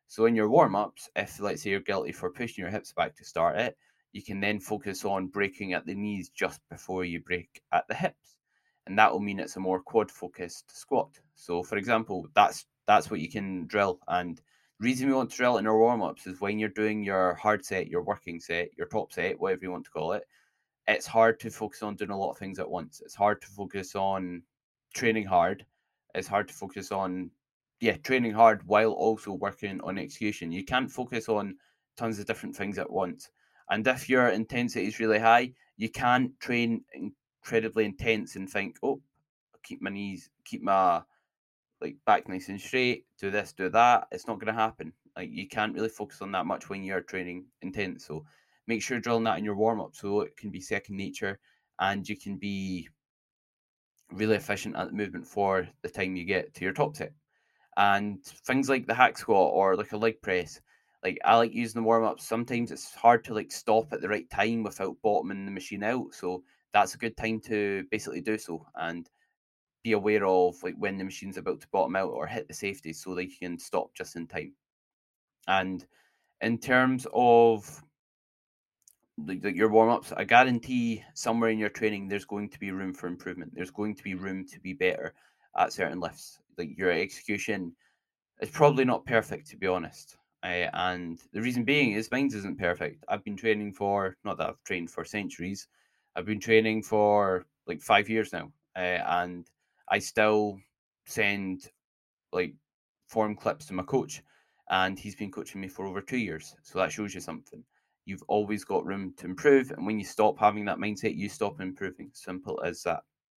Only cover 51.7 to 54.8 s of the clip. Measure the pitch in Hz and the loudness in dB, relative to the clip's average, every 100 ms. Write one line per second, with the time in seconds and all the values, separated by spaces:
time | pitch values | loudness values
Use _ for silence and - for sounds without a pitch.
51.7 | - 95 101 92 104 101 98 101 98 95 | -4 -2 -2 -6 -10 -8 -8 -6 -6 -6
52.7 | 90 80 _ _ _ _ _ _ _ _ | -8 -10 _ _ _ _ _ _ _ _
53.7 | _ _ _ _ 90 107 104 - 101 107 | _ _ _ _ -2 2 2 2 -4 -4
54.7 | - | -6